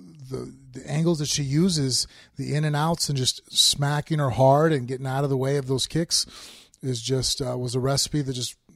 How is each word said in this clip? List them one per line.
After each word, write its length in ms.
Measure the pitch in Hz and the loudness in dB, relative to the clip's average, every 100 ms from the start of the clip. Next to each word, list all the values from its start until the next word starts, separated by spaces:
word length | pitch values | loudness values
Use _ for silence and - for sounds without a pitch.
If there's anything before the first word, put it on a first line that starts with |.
| 180 156 131 | -20 -20 -12
the, 240 | 131 131 135 135 | -10 -10 -14 -18
the 180 | 127 143 | -14 -6
angles 300 | 147 165 156 | 0 0 0
that 80 | 143 | -2
she 160 | - | -2
uses, 640 | 139 147 190 160 131 120 - - - - | 0 2 2 2 0 -2 -4 -10 -20 -10
the 200 | 127 143 | -4 -2
in 80 | |
and 100 | 151 | 0
outs, 340 | 147 160 170 - | 0 0 0 -2
and 80 | 139 | 0
just 240 | 123 - - - | -2 -2 -4 2
smacking 640 | - - 143 147 - 156 | 2 2 0 0 0 0
her 120 | 135 | 0
hard 420 | 107 131 143 160 | 6 6 8 6
and 160 | 147 123 | 2 0
getting 180 | 131 135 | -6 -4
out 160 | 135 | -2
of 80 | 143 | 0
the 60 | 131 | 0
way 220 | 135 143 | 0 -2
of 100 | 131 | 0
those 180 | 131 - | -2 0
kicks 400 | 156 170 - - - - - - _ | -2 0 0 -2 -10 -20 -20 -20 _
is 180 | 135 120 | -6 -4
just, 400 | 117 131 117 - | -2 -2 -2 -4
uh, 160 | 127 127 | -4 -4
was 180 | 123 | -4
a 60 | 127 | -2
recipe 420 | 131 139 - 151 | 0 0 0 -2
that 100 | 135 | -4
just 200 | 127 120 - _ | -6 -8 -10 _